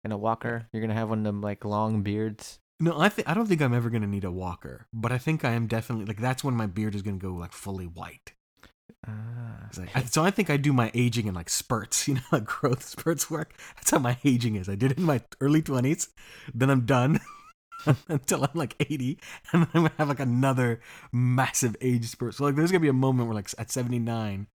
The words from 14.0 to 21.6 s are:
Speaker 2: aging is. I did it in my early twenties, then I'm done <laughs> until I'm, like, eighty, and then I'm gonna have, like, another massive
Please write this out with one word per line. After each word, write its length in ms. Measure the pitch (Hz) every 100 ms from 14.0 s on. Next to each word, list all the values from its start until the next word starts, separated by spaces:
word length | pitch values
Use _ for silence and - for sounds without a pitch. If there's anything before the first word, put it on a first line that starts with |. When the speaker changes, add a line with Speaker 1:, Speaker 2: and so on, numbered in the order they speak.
| 123 127
Speaker 2:
aging 320 | 143 120 117
is. 140 | 104 92
I 60 |
did 160 | 98 135
it 60 | 135
in 60 |
my 180 | 175 131 - -
early 200 | 139 156
twenties, 480 | 160 131 131 165 - - - - -
then 160 | 117 135
I'm 160 | 135
done 340 | 117 127 127 - - - - _ _ 1077
<laughs> 220 | 1077 123 -
until 360 | 151 - 165
I'm, 80 | 131
like, 220 | 170 131 -
eighty, 400 | 147 151 127 156 - - -
and 120 | 175
then 60 | 160
I'm 80 | 170
gonna 100 | 160 -
have, 100 | 147
like, 120 | 139
another 580 | 131 120 135 127 120 117 - - -
massive 640 | 123 123 127 123 -